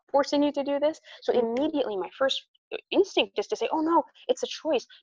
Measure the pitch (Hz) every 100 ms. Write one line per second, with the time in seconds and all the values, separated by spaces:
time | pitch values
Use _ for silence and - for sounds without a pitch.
0 | _ 269 277 285 294 285 277 285 285 320
1 | - - - 247 226 233 311 302 214 202
2 | 170 - 180 - - _ _ - - -
3 | 392 359 220 - - - - 320 311 330
4 | - - - 247 247 - 302 240 - -